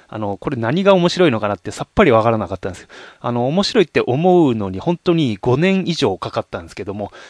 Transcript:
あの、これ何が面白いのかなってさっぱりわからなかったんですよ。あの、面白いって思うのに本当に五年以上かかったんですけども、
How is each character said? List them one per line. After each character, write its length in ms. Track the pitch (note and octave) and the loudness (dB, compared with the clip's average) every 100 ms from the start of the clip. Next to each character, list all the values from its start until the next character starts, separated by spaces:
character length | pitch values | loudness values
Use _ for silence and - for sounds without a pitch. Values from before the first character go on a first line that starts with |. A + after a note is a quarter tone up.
| _ | _
あ 100 | A2+ | -8
の、 200 | G#2 G2 | -6 -6
こ 120 | - | -6
れ 80 | C3+ | -4
何 260 | A2 D#3 | -2 0
が 100 | G3 G3 | 2 4
面 140 | F3 | 2
白 180 | - F3+ | 2 2
い 40 | |
の 80 | A2+ | 2
か 80 | G#2 | -2
な 80 | G2+ | -4
っ 40 | |
て 120 | - | -8
さ 140 | - - | -12 -4
っ 20 | |
ぱ 100 | - | 2
り 80 | F#3+ | 4
わ 120 | A2+ | 4
か 80 | A2 | 4
ら 60 | A2+ | 0
な 100 | F#2+ | -2
か 80 | F#2+ | -6
っ 40 | |
た 100 | G#2 | -8
ん 40 | |
で 60 | F#2 | -12
す 20 | |
よ。 60 | - - - - | -16 -20 -20 -10
あ 100 | - | -6
の、 160 | A#2+ B2 | -2 -2
面 160 | E3 | 0
白 180 | G3+ A#3+ | 0 2
い 40 | F3 | 2
っ 20 | |
て 140 | - | 0
思 460 | - C3 F3+ F3+ D#3 | 0 0 4 4 4
う 80 | A2+ | 0
の 140 | G2 | -4
に 100 | F#2 | -4
本 180 | E3 F3 | -4 -2
当 160 | - | 0
に 240 | E3+ C#3 G#2 | 0 0 -2
五 180 | - B2+ | 0 2
年 260 | F3+ F#3+ F3 | 2 0 -2
以 60 | |
上 240 | E3 A#2+ F#2 | -2 -2 -2
か 140 | A2+ | -6
か 100 | A#2 | -6
っ 60 | - | -6
た 100 | G#2 | -10
ん 40 | |
で 60 | E2+ | -12
す 60 | - | -12
け 80 | |
ど 100 | G2 | -10
も、 180 | G2+ G2+ - - | -8 -10 -12 -20